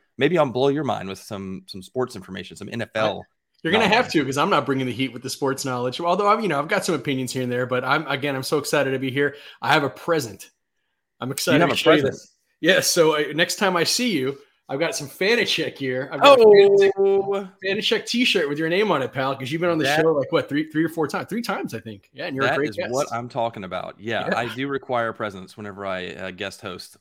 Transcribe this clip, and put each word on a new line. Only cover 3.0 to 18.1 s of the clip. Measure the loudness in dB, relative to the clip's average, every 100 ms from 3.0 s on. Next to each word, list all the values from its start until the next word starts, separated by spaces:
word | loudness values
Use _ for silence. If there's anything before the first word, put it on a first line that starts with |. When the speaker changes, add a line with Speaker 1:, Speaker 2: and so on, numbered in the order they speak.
| -2 -2 -12 _ _ _
Speaker 2:
You're | 0
gonna | 2 4
have |
Speaker 1:
knowledge. | 2 2
Speaker 2:
to, | 0 0
'cause | 0
I'm | 2
not | 2 2
bringing | -2 -2
the |
heat | -4 -6
with | -6
the | -10
sports | -4 -2 -2 -4
knowledge. | -4 -4 -2
Although | -2 2 2
I'm, | 2
you | 0
know, | -2
I've | 0
got | -2 0
some |
opinions | -2 -2 -4 -4
here | -4
and | -4
there, | -2 -2
but | -2
I'm, | 0 0 0
again, | -4 -2 -4
I'm |
so | -2 -2
excited | 0 0 0
to | 0
be | -2
here. | 0 -2 -2 -20 -8
I | 2
have | 2
a | 2
present. | -4 -2 -2 -2 -10 -20 _ _ _ _ _ _ -12
I'm | -8
excited | -4 2 4
Speaker 1:
You |
have | 4
Speaker 2:
to |
Speaker 1:
a | 2
Speaker 2:
show | 4
you | 4
Speaker 1:
present? | 4
Speaker 2:
this. | -4 -14 _ _ -4
Yeah, | 2 4
so, | 4 4 4 4
uh, | -2
next | 0 -2 0
time | 0 2
I | 0
see | 0 0
you, | 0 -2 -6 _ _ -10
I've | -4
got | -4 -4
some | -10
Fanacek | -4 0 0 0 -2 -4 -4
here. | -4 -4 -4
I've | 4
got | 8 10
a |
Fanacek, | 10 10 10 8 4 4
Speaker 1:
Oh. | 2 2 0 -4 -6 -10 -4
Speaker 2:
Fanacek | -2 0 -2
t-shirt | -2